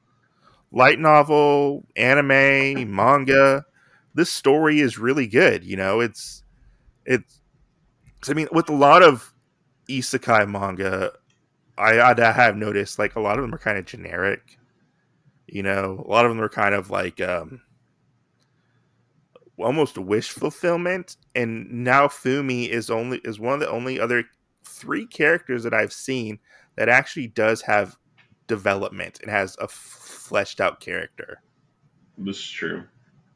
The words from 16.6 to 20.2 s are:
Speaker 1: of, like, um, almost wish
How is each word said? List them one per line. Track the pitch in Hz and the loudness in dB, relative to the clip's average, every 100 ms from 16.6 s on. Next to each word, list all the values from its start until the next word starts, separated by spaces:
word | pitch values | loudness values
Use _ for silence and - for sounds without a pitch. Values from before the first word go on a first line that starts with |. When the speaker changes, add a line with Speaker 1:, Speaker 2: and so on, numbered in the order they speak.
| 101 101 | -2 -2
Speaker 1:
of, | 95 | -4
like, | 98 95 - | -6 -6 -6
um, | 90 90 80 127 _ _ _ _ _ _ _ _ _ _ _ _ _ _ _ _ _ _ _ _ | -6 -6 -8 -20 _ _ _ _ _ _ _ _ _ _ _ _ _ _ _ _ _ _ _ _
almost | 107 156 143 - | -2 0 -2 -4
wish | 92 107 | -2 -2